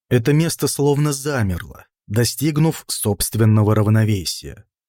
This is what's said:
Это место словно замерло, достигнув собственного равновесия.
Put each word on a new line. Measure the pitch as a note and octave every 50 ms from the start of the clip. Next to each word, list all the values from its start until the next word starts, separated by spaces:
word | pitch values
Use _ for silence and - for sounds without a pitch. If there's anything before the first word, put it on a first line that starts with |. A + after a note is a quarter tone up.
| _ -
Это | B2 B2 A#2 D3+ C#3+
место | D3+ E3 E3 - - - C#3
словно | - - C#3+ D3 C#3+ C#3 D3 D3+ C#3+
замерло, | C#3 C3+ D3+ C#3+ C3 G#2+ F#2+ F2+ E2 - - - - - _ _ _ _
достигнув | - G2+ A#2 A#2+ A2 - - C3+ D#3+ D3+ D3 D#3 E3 D3+ - - -
собственного | - - - A2 G2+ - - - - G#2+ A2+ A2 A2 A2 G#2+ G2+ G#2+
равновесия. | G#2 G#2+ G#2 G#2+ A2 A2 G#2+ A2 G2 E2+ - - - - C#2 - - - _ _ _ _